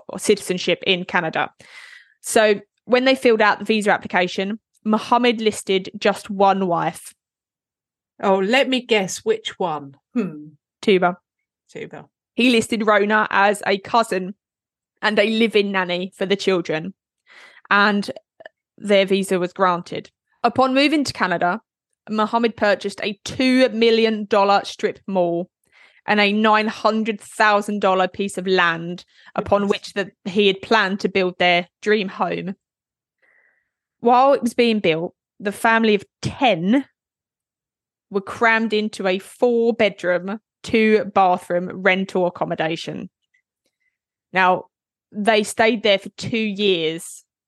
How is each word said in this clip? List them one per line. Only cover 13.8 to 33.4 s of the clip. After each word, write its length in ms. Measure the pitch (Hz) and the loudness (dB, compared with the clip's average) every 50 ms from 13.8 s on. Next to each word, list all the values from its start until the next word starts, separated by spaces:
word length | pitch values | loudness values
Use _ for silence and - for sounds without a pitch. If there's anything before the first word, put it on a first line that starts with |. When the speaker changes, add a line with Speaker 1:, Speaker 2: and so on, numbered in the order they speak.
| - - - 233 226 - 185 190 185 180 202 _ _ _ _ _ _ _ _ _ _ _ _ _ | -2 -2 0 0 0 0 -2 -6 -6 -8 -12 _ _ _ _ _ _ _ _ _ _ _ _ _
Speaker 1:
and 180 | - 214 214 208 | -4 0 2 2
a 100 | 208 220 | 2 2
live-in 440 | 220 220 233 214 214 208 202 202 196 | 2 2 2 2 2 2 0 0 -2
nanny 400 | 190 185 175 175 175 180 190 - | -4 -4 -4 -4 -6 -6 -8 -8
for 100 | - 196 | -6 -4
the 120 | 185 196 190 | -2 -2 -2
children, 560 | - 196 190 175 170 - 156 156 165 190 - _ _ _ _ _ _ _ - - - - _ _ - - | 0 0 0 0 -2 -4 -4 -6 -6 -8 -12 _ _ _ _ _ _ _ -20 -20 -20 -20 _ _ -4 0
and 400 | 196 208 202 208 202 202 196 - - - - _ _ - - - _ _ _ _ _ _ | 2 4 4 2 2 0 -2 -6 -10 -14 -16 _ _ -20 -20 -20 _ _ _ _ _ _
their 280 | - 202 208 196 196 | -2 2 2 2 4
visa 320 | 185 196 196 190 - 190 180 | 2 0 -2 0 0 -2 -2
was 140 | 180 175 | -2 -4
granted. 580 | - - 196 185 175 170 175 - 175 160 - - _ _ _ _ _ _ - | -2 0 0 0 0 -2 -6 -10 -12 -12 -12 -14 _ _ _ _ _ _ -2
Upon 300 | 240 233 - 262 262 262 | 0 2 2 0 2 2
moving 300 | 269 285 302 302 302 269 | 2 2 2 2 0 -2
to 80 | - - | -2 -4
Canada, 460 | - 208 180 175 170 175 175 196 226 - _ _ _ _ _ _ _ _ - | -4 -2 -2 0 0 0 0 -2 -2 -6 _ _ _ _ _ _ _ _ -6
Mohammed 460 | 214 214 214 214 - 233 233 233 - | -2 -2 -2 0 0 0 0 -2 -2
purchased 460 | - 220 208 196 202 - 202 - - - | 0 0 0 0 0 -2 -8 -10 -8 -8
a 160 | 208 202 - - | -8 -8 -8 -12
two 420 | - - - 262 262 254 254 262 247 | -10 -4 0 2 2 4 4 4 2
million 560 | 208 220 226 226 226 226 226 226 220 208 214 | 2 2 4 4 4 4 4 2 0 -2 -4
dollar 360 | 202 - 202 196 202 202 196 - | 0 2 2 4 4 2 2 0
strip 360 | - - - - 196 - - _ - | -2 -6 -6 -6 -6 -6 -8 _ -6
mall 420 | 190 185 175 170 170 170 185 - _ _ _ _ _ _ _ _ _ _ _ - | -2 -2 0 0 -2 -4 -6 -8 _ _ _ _ _ _ _ _ _ _ _ -2
and 120 | 208 208 | 2 2
a 100 | 208 202 | 2 2
nine 360 | 208 214 220 220 214 214 214 220 | 2 2 2 4 4 2 2 -2
hundred 520 | - - - 214 220 220 220 226 214 202 | -4 -2 -2 0 0 0 -2 -4 -6 -8
thousand 600 | - - - - 220 214 208 202 208 - 208 202 | -10 -8 -2 0 2 4 2 2 0 -2 -4 -2
dollar 260 | 202 196 190 185 185 185 | 0 0 2 2 0 -2
piece 300 | - - 196 196 - 190 | -2 -4 -6 -6 -6 -6
of 100 | 180 190 | -4 0
land 560 | 185 180 175 170 165 165 165 170 180 180 - _ _ _ _ - - | 2 2 2 2 0 -4 -8 -10 -12 -12 -16 _ _ _ _ -12 -8
upon 260 | - - - 202 202 202 | -8 -2 0 0 2 2
Speaker 2:
Goodness. 80 | 196 208 196 | 0 -2 -4
Speaker 1:
which 120 | - - - | -6 -10 -8
the, 180 | 202 190 185 - _ - 196 | -8 -8 -8 -10 _ -12 -6
he 160 | 175 214 208 196 | -2 0 2 2
had 140 | 190 196 | 0 -2
planned 380 | - - 226 220 202 185 196 202 | -2 -2 0 0 0 -2 -4 -4
to 80 | - 196 | -4 -4
build 280 | - 196 185 180 180 - | -2 -2 -2 -2 -2 0
their 300 | 180 180 175 170 180 - _ _ | 0 2 2 0 -2 -4 _ _
dream 260 | - 208 214 226 190 294 | -2 -2 0 0 -2 -4
home. 480 | - - 196 175 175 170 170 180 196 - _ _ _ _ _ _ _ _ _ _ _ _ _ _ _ _ | -6 -6 -6 -4 -4 -6 -8 -10 -12 -14 _ _ _ _ _ _ _ _ _ _ _ _ _ _ _ _